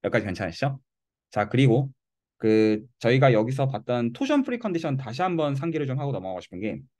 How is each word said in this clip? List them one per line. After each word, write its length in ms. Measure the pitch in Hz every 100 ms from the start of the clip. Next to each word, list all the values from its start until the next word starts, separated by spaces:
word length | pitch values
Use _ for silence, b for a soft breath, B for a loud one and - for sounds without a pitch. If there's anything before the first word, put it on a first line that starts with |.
여기까지 220 | 101 110 104
괜찮으시죠? 540 | 90 95 87 143 135 _ _ _ _ _
자, 180 | - 104
그리고 420 | 123 135 113 135 - _ _ _ _
그 480 | 110 110 110 107 113 _
저희가 340 | 117 131 135
여기서 340 | 113 110 135 135
봤던 460 | 120 - 123 120
토션 300 | 117 269 294
프리 160 | 269 247
컨디션 360 | 220 170 165 135
다시 260 | 131 120
한번 320 | 185 170 151 139
상기를 320 | 165 156 143
좀 120 | 127
하고 120 | 143
넘어가고 280 | 110 92 92
싶은 180 | - 90
게 200 | 107 - - _